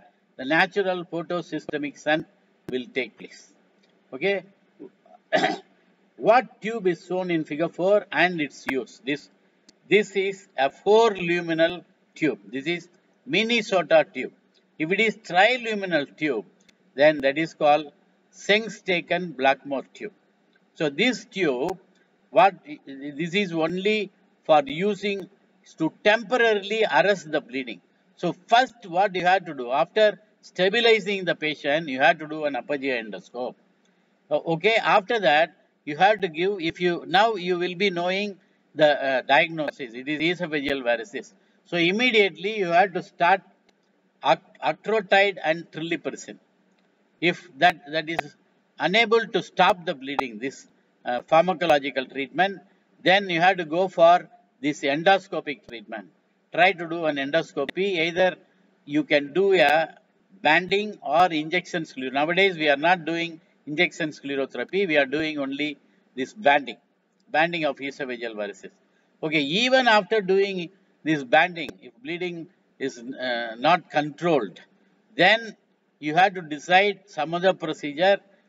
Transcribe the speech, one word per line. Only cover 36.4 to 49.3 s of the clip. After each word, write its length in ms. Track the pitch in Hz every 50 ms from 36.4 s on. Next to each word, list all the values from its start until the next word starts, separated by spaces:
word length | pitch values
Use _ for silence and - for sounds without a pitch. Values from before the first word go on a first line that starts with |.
| 180 196 208 185
if 220 | 156 160 - -
you, 240 | 180 180 175 151 127 139
now 280 | 160 190 220 233 220
you 220 | 185 175 180 180 175
will 180 | 180 180 180
be 140 | 170 208 202
knowing 480 | 175 170 175 180 185 196 208 208 185 - _ _ _ _ _ _ -
the, 140 | 147 156 147
uh, 320 | 143 123 135 135 135 123
diagnosis, 720 | 110 - 135 151 170 165 165 160 147 135 - - 139 117 110
it 140 | 123 131 143 151
is 60 | 147
esophageal 640 | 156 170 180 165 180 151 151 151 135 139 139 135 123
varices. 500 | 120 117 113 110 107 - 123 107 - _ _ _ _ _ _ _
So 120 | _ 170 175
immediately 800 | 165 170 190 220 247 254 233 214 202 185 160 156 175 208 220 214
you 80 | 190 170
have 240 | 170 175 202 196 165
to 100 | 180 -
start 380 | - _ - 175 170 190 190 - _ _ _ _ _ _ _ _ _ _ _ _ _ _ _
ac-, 200 | - 139 165 165 _ _ _ _
octreotide 760 | - 139 156 - - 202 220 220 185 190 202 196 196 202 185 -
and 280 | - 156 165 170 160 -
terlipersin. 680 | - 170 160 165 170 - - 139 - - - - 104 - _ _ _ _ _ _ _ _ _ _ _ _ _ _ _ -
If 280 | 160 175 170 - - - 127 135
that, 320 | 165 180 170 147 - 147
that 200 | 151 160 160 151
is 100 | 170 151 147 143 - _ _ _ _ _ _ _ _ -
unable 480 | 139 165 185 226 233 214 226 226 220
to 140 | 175